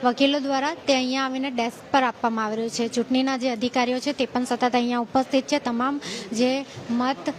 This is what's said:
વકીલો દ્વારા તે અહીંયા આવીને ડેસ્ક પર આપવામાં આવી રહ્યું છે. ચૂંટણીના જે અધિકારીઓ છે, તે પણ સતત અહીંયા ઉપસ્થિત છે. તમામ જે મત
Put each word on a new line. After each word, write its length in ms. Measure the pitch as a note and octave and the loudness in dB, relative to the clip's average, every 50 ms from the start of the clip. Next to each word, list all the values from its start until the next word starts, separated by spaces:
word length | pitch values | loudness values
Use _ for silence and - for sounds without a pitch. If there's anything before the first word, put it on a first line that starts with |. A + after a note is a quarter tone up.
| - | 4
વકીલો 360 | B3 A#3+ B3 C#4 C#4 C#4+ D4 | 2 4 6 4 4 4 2
દ્વારા 340 | C4 C#4 C#4 C4+ C4+ D4 E4+ | 0 0 0 0 0 0 -4
તે 220 | - - - C#4 | -2 0 2 2
અહીંયા 300 | B3+ B3+ B3+ B3+ C4+ C4+ | 2 2 0 0 0 -2
આવીને 240 | C4 C4 C4 C4 C#4 | -2 -2 -2 -4 -2
ડેસ્ક 440 | B3+ A#3+ A3+ A#3 - - - - - | -2 -2 -2 -2 -4 -8 -8 2 2
પર 100 | C#4 C4 | 4 4
આપવામાં 420 | A#3+ A3+ - - A#3 A3+ A3 A3 | 4 0 0 -2 0 0 0 -2
આવી 100 | G#3+ A3 | -2 -2
રહ્યું 160 | A3 A3+ A#3 | -2 -4 -4
છે. 160 | A3+ - A#3 | -2 -2 -4
ચૂંટણીના 500 | A3+ - B3 A#3 - B3+ C4 C4 C4+ C4+ | -2 0 -2 0 2 2 2 2 2 0
જે 120 | B3+ A#3+ C4 | 0 0 -2
અધિકારીઓ 500 | A#3+ A3 A#3 B3 - C4 B3 A#3+ B3 B3+ | 0 0 -2 0 2 2 2 2 0 -2
છે, 120 | - C#4+ | -2 -4
તે 140 | C#4+ - C4 | -2 -2 -2
પણ 200 | A#3 - B3 B3+ | 0 0 -2 0
સતત 300 | - B3 A#3 C4 B3 A#3+ | 0 0 0 2 2 2
અહીંયા 240 | B3 A#3+ A#3+ A#3+ A#3+ | 2 0 2 0 -2
ઉપસ્થિત 480 | A#3+ A3 - C4 C4 - - C4 C4 | -4 0 2 0 2 4 2 0 2
છે. 120 | - D4 D4 | 2 -2 -2
તમામ 420 | C#4+ B3 A#3+ A#3 B3 C4+ C#4+ C#4+ - E3+ G3+ A#3 - - A#3 | 0 -2 -2 0 0 0 0 -2 -4 -6 -8 -8 -8 -6 0
જે 320 | A3 B3 B3+ C4 C#4 C#4 - - - - - | 2 2 2 2 0 -4 -8 -12 -14 -6 -2
મત 440 | A#3 A#3+ B3 B3+ C4+ B3+ - D#4 - | -2 0 2 0 0 -2 -4 -6 -6